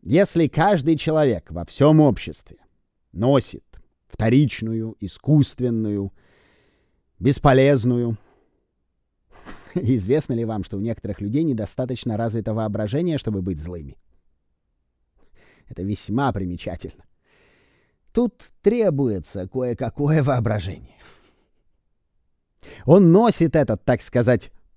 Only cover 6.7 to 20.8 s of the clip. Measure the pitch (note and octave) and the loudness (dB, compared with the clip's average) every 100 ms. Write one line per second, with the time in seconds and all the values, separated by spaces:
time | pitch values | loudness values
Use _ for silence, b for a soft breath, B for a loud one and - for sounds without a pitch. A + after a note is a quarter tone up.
6.7 | _ _ _ _ - G#2 C#3 D3 C3 C3+ | _ _ _ _ -4 -2 2 4 6 6
7.7 | C#3 A2+ A#2+ A#2+ A2 _ _ _ _ _ | 4 2 0 -2 -6 _ _ _ _ _
8.7 | _ _ _ _ _ _ - - - - | _ _ _ _ _ _ -20 -20 -20 -10
9.7 | F3 G#2+ B2+ F#2+ C#3 - A#2 A2+ A2 F#2 | -6 -2 0 0 -2 -2 -4 -4 -6 -8
10.7 | G2+ A2 A2+ G2+ G2 G#2 C3+ E3 A#2 G#2+ | -6 -6 -6 -8 -8 -4 -2 -2 -4 -6
11.7 | - B2+ B2 - G#2+ A2+ A2+ G#2+ A2 A2 | -8 -8 -6 -6 -4 -4 -4 -6 -4 -4
12.7 | G#2 G#2+ C3 F3 D3 - G#2 F2+ E2 D#2+ | -4 -4 -4 -2 -4 -4 -6 -6 -8 -10
13.7 | F2 C#2+ - _ _ _ _ _ _ _ | -12 -14 -20 _ _ _ _ _ _ _
14.7 | _ _ _ _ _ b b b b b | _ _ _ _ _ b b b b b
15.7 | - F#2+ G#2 - G#2+ C#3 G#2 F#2 F2+ - | -8 -6 -6 -4 -2 -2 -2 -6 -8 -10
16.7 | F2 F#2 - _ _ _ _ _ _ _ | -10 -12 -18 _ _ _ _ _ _ _
17.7 | _ _ _ _ - A#3+ - - _ G3+ | _ _ _ _ -2 -2 -2 -20 _ 0
18.7 | A#3+ G#3 C#3 C3+ G2 - G2 F#2+ B2+ B2 | 2 2 0 0 -2 -6 -10 -8 -6 -4
19.7 | A#2 A#2 - C#3+ D#3+ C3+ B2+ G#2+ G#2+ F#2 | -4 -6 -2 0 2 2 0 0 -2 -6
20.7 | F2 | -10